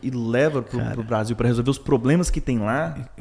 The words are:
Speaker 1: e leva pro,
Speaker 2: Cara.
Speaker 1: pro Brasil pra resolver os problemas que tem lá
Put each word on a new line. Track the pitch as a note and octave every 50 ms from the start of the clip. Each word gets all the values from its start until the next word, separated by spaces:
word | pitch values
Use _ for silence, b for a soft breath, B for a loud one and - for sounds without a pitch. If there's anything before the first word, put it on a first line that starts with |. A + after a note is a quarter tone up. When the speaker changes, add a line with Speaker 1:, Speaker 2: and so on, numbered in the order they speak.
Speaker 1:
e | - C3
leva | B2+ A#2+ A#2 A2+ A#2 B2 C#3+ D#3 D3 C3+
pro, | A#2 - - A#2+
Speaker 2:
Cara. | A#2 A2+ A#2+
Speaker 1:
pro | B2 A2
Brasil | A2+ A#2 G#2+ A2 A2+ A#2
pra | A2 A#2
resolver | A#2+ A#2+ A#2+ A#2 C3
os | C3+ -
problemas | - - C#3 A#2+ A#2 B2+ D#3 F3+ F3 -
que | - D3+
tem | - C3+ B2+ A2+
lá | G#2 G#2+ A#2+ C#3+ D#3+ E3+ D3 C3+ B2 - - -